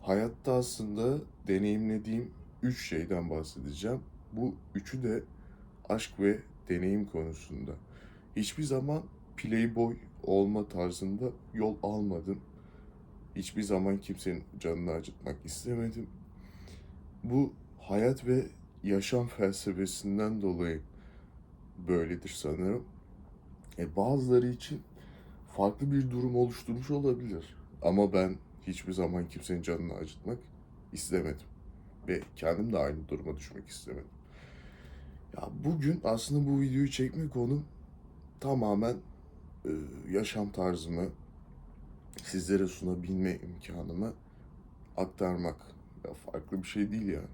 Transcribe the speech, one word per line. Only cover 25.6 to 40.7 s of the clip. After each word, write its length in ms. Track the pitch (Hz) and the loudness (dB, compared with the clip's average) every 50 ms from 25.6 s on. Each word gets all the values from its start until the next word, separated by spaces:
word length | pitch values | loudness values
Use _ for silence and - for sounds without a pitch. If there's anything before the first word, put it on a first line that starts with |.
| 98 101 104 - 139 143 143 | 4 4 4 4 0 4 4
bir 180 | 139 131 127 | 4 4 2
durum 260 | 123 123 123 127 123 | 0 0 0 2 6
oluşturmuş 540 | 120 123 120 117 - - - 117 123 131 143 | 6 4 4 2 -6 -4 -4 -4 -4 -2 0
olabilir. 680 | 147 143 139 135 123 123 123 117 95 82 78 - - - - - - - - | 0 2 4 4 2 2 0 -6 -6 -6 -8 -10 -16 -18 -18 -18 -14 2 4
Ama 300 | 85 92 101 104 98 95 | 6 8 8 6 8 8
ben 240 | 95 92 92 92 - - - - - - | 6 6 6 2 -2 -8 -18 -20 -12 -6
hiçbir 260 | - 90 - - 92 92 | -6 -6 -6 -4 -4 0
zaman 360 | 92 90 82 87 90 87 85 | 2 2 2 2 0 -2 -2
kimsenin 340 | - 76 - - 90 87 85 | -6 -10 -4 -2 -2 -2 0
canını 300 | - 85 82 85 85 - | -2 -2 -2 -2 -4 -4
acıtmak 440 | - 82 - - - - - 120 123 - - - - - - - - - - - | -6 -8 -8 -10 -10 -6 -6 -6 -6 -8 -16 -20 -20 -20 -20 -20 -20 -18 -12 -8
istemedim. 540 | - - - 87 92 78 78 73 76 - - - - - - - - - - - - - - | -8 -4 0 2 2 2 0 -4 -6 -8 -16 -18 -16 -16 -16 -16 -16 -18 -18 -18 -14 -4 -2
Ve 120 | 90 82 - - - | -2 -2 -2 -8 -10
kendim 360 | - 78 80 87 98 107 117 107 | 0 2 2 2 4 2 2 2
de 60 | 85 | 2
aynı 300 | 71 69 76 78 76 67 | 2 2 0 -2 -4 -6
duruma 280 | 73 - - 78 76 | -6 -6 -4 -6 -6
düşmek 320 | 71 - - 64 58 - - | -6 -8 -12 -14 -14 -14 -12
istemedim. 400 | - - - - 57 - - - - - - - - - - - - - - - - - - - - - - - - - - - - | -14 -14 -10 -10 -10 -10 -10 -12 -16 -20 -20 -20 -20 -20 -20 -18 -18 -18 -18 -18 -18 -18 -18 -16 -16 -14 -16 -16 -16 -16 -16 -14 -10
Ya, 120 | - - - - - - | -10 -8 -8 -8 -4 0
bugün 360 | 143 170 160 139 143 170 170 - | 0 0 2 2 2 2 2 2
aslında 460 | - 113 113 - - 143 147 143 139 | 2 2 2 0 0 2 2 4 4
bu 100 | 139 139 | 4 4
videoyu 300 | 139 135 127 135 143 135 | 4 4 4 4 4 2
çekme 380 | - - 131 127 - 156 160 147 | 2 0 0 0 0 -2 -4 -2
konum 360 | - 127 120 120 139 147 151 - - - - - - - - - - - - - - - | 0 0 2 2 2 0 0 -4 -12 -18 -18 -18 -18 -20 -20 -20 -20 -20 -20 -20 -16 -6
tamamen, 560 | - 139 139 123 113 104 101 101 110 117 123 - - - - - - - - - - - - - - | -2 2 2 4 4 4 4 4 4 2 2 -2 -6 -14 -18 -18 -18 -20 -20 -18 -18 -18 -18 -10 -4
e, 60 | - 78 78 76 69 65 67 67 - | -4 -2 -2 -4 -6 -10 -12 -6 0
yaşam 400 | 90 101 107 104 - 107 104 101 | 2 2 2 2 0 -2 -2 -2
tarzımı 580 | - - 92 90 | 0 0 2 2